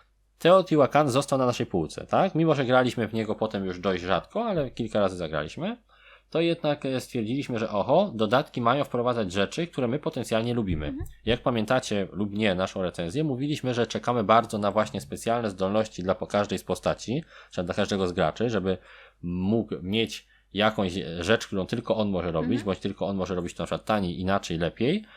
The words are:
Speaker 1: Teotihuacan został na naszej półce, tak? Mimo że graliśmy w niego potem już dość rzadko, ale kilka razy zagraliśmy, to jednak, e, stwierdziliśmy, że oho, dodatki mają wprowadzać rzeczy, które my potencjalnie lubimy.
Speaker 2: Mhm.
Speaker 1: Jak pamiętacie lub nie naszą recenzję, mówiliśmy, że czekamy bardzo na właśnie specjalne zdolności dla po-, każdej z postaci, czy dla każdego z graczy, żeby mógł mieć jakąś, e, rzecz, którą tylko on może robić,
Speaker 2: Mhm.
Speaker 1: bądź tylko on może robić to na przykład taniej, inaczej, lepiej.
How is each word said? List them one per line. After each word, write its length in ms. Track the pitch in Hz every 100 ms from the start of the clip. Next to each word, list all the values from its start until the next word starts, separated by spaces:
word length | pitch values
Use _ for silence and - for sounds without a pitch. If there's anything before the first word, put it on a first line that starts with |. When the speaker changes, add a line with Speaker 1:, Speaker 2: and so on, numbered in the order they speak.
| _ _ _ _
Speaker 1:
Teotihuacan 720 | 165 190 170 156 131 143 147
został 280 | 123 139 135
na 80 | 123
naszej 200 | - 117
półce, 400 | 92 78 - -
tak? 280 | 117 190
Mimo 200 | 156 160
że 100 | 143
graliśmy 440 | 123 127 127 120 107
w 60 |
niego 200 | 113 107
potem 300 | 101 110 101
już 140 | 95 90
dość 220 | 98 90
rzadko, 420 | 90 95 - 202
ale 260 | 233 175 131
kilka 300 | - 113 107
razy 160 | 95 92
zagraliśmy, 600 | 80 78 82 - 185 240 _ _ - - _
to 100 | 156
jednak, 460 | 170 165 151 147 135
e, 140 | 127
stwierdziliśmy, 580 | - 123 107 139 131 117
że 120 | 110
oho, 420 | 104 101 156 202
dodatki 460 | 110 107 123 147 -
mają 240 | 117 139
wprowadzać 480 | 135 120 120 117 98
rzeczy, 340 | 95 98 - 170
które 220 | - 120
my 100 | 143
potencjalnie 560 | 160 139 110 113 117
lubimy. 320 | 120 98 78 73
Speaker 2:
Mhm. 200 | 269 - -
Speaker 1:
Jak 160 | - 123
pamiętacie 680 | - 120 104 127 - 104 92
lub 200 | 90 104
nie 220 | 101 110
naszą 280 | 90 92 98
recenzję, 420 | 90 - 85 131
mówiliśmy, 500 | 156 127 147 147 127
że 120 | 120 113
czekamy 380 | 110 123 123
bardzo 340 | 104 113 - 107
na 120 | 101
właśnie 280 | 107 107 101
specjalne 500 | - 101 113 117 113
zdolności 520 | 90 95 104 110 -
dla 120 | 90
po-, 120 | 92 -
każdej 320 | 104 104 95
z 60 |
postaci, 600 | - 92 87 78 - 139 - - -
czy 120 | -
dla 100 | 87
każdego 340 | 92 117 101 90
z 40 |
graczy, 380 | 90 80 - 117
żeby 280 | 107 92 92 - - - _
mógł 520 | 85 90 95 113 - 78
mieć 440 | 87 110 110 - - _ _
jakąś, 420 | 92 107 110 95 90
e, 280 | 78 85
rzecz, 220 | 85 113 -
którą 200 | 101 90
tylko 300 | 120 - 110
on 120 | 104
może 240 | 92 85
robić, 180 | 82 80
Speaker 2:
Mhm. 120 | 87
Speaker 1:
bądź 140 | 101 92
tylko 280 | 98 95 90
on 100 | 98
może 180 | 90
robić 200 | 90 87
to 80 | -
na 40 | 85
przykład 180 | 82
taniej, 360 | - 107 92 76
inaczej, 380 | 92 98 - 82
lepiej. 460 | 80 - 117 208 214